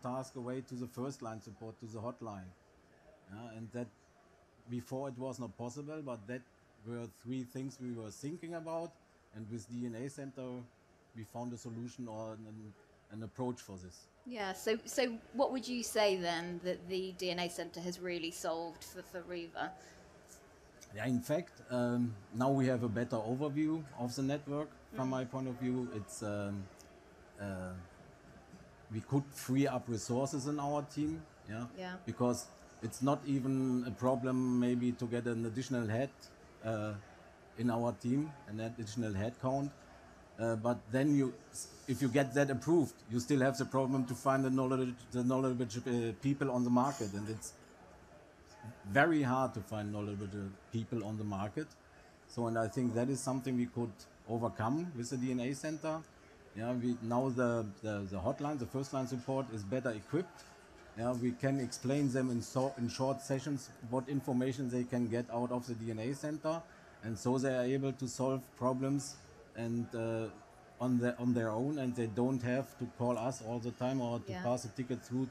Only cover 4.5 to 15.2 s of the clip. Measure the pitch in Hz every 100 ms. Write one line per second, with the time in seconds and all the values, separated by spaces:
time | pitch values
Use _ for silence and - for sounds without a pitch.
4.5 | - 120 120 117 131 139 120 131 120 117
5.5 | 92 120 127 147 156 139 117 101 127 -
6.5 | - - - 107 120 117 - 120 131 123
7.5 | 127 135 - 123 117 107 101 143 170 165
8.5 | 170 160 165 170 - _ _ _ 107 110
9.5 | 113 98 120 123 113 135 143 139 127 127
10.5 | 123 120 _ _ - _ 113 107 120 120
11.5 | 120 123 113 120 - 120 110 110 110 110
12.5 | 110 107 95 - - - 107 113 - 127
13.5 | 120 - 95 90 - - - 247 240 196
14.5 | 185 220 226 - - 247 226